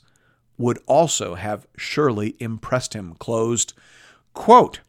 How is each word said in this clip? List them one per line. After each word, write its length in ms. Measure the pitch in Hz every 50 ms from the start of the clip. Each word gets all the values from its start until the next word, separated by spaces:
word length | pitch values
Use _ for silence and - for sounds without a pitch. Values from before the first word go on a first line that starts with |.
| _ _ _ _ _ _ _ _ _ _ _ -
would 220 | 120 120 117 - - -
also 480 | 131 151 170 143 - - 107 90 87
have 320 | 92 101 107 107 104 - _ _ -
surely 580 | - - - 147 151 139 113 104 104 110 - -
impressed 560 | 120 113 113 110 - - 131 127 - - -
him. 180 | 107 95 85 82 -
Closed 540 | - - 117 113 113 117 120 110 - - - _ _ _ - - - - - _ _ _ -
quote. 460 | - - 214 233 247 170 - - - -